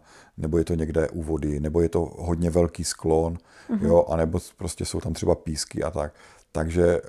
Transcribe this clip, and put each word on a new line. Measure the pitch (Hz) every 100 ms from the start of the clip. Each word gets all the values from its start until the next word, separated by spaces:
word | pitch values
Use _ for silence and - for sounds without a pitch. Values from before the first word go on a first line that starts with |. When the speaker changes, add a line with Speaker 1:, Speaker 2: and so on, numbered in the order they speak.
| _ - - -
Speaker 1:
nebo | 78 82
je |
to | 80
někde | 85 78 80 78
u | 87
vody, | 78 78 76 73
nebo | 76 82
je | 85
to | 90 80 -
hodně | 85 82 85
velký | 85 85 -
sklon, | 82 - 80 80 82 85 _ - -
Speaker 2:
Mhm. | 220 -
Speaker 1:
jo, | 85 -
anebo | 82 82 90
s-, | -
prostě | - 92 - -
jsou | 82
tam | -
třeba | 82 87 85
písky | - 78 - -
a | -
tak. | 85 76 - - - _
Takže, | 82 80 85 87 87